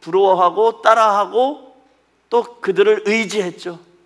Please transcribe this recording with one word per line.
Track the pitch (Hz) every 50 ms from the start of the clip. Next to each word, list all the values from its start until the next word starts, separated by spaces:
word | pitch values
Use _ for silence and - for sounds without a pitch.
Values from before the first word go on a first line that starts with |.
부러워하고 | - 165 175 190 196 190 185 175 180 175 165 196 220 226 220 220
따라하고 | - 220 226 233 220 214 196 208 202 180 196 226 254 277 294 - - - - _ _ _ _ _ _ _ _ _ _ _
또 | - 240 226 - - -
그들을 | - 190 180 180 202 214 214 214 -
의지했죠. | 202 220 226 220 180 196 214 185 175 170 - - 175 170 165 - _ _ _ _